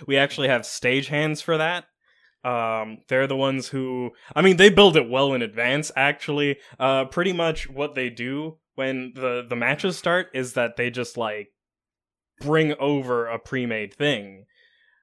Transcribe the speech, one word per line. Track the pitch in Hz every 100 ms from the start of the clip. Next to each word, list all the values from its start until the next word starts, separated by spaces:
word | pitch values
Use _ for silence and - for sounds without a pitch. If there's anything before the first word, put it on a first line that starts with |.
| -
We | 135
actually | 139 - 135
have | 123
stagehands | 110 - 123 131 135 147 156 151
for | - 160
that. | 160 175 - _ _ _ _ _
Um, | 127 120 113 113 110 110 -
they're | 131 135
the | 135
ones | 135 135 127
who, | 135 131 127 123 - -
I | -
mean, | 185 180
they | 202
build | 180 202 156
it | 117
well | 127 139
in | 131
advance, | 113 110 120 143 156
actually. | - 139 143 - 147 143 139 - -
Uh, | 127 135
pretty | 131 - 180
much | 175 165 160 -
what | 135 147
they | 135 123
do | 117 123 139 160 160 _
when | - 131 131 127
the, | 127 131 123 120
the | 120
matches | 120 147 196 175
start | 175 180 180
is | 131 127
that | 127 117 117
they | 123
just, | 120 117 -
like, | 110 107 101 _ _ _ _ _ _ _ _ -
bring | 139 160 156 143
over | 139 143 127 120 117
a | 117
pre-made | - 131 120 110 104
thing. | - 147 123 101 98 - _ _ _ _ _